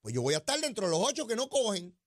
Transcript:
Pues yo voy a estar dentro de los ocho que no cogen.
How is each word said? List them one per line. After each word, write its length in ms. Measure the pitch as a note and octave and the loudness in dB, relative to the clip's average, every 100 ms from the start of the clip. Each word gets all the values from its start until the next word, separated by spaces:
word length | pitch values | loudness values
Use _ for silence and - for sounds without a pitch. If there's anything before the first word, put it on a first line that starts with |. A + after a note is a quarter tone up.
Pues 120 | G#2+ | -4
yo 80 | B2 | -2
voy 140 | B2 | 0
a 20 | D3+ | 0
estar 240 | D3+ C#4+ | 0 -2
dentro 240 | D4+ A3 | -2 -2
de 60 | F#3+ | 0
los 100 | E3 | 2
ocho 240 | A#3 D4+ | 2 0
que 100 | A#3 | -2
no 140 | A3+ C4 | -2 0
cogen. 460 | - A3+ F#3+ F3 _ | 2 2 -2 -6 _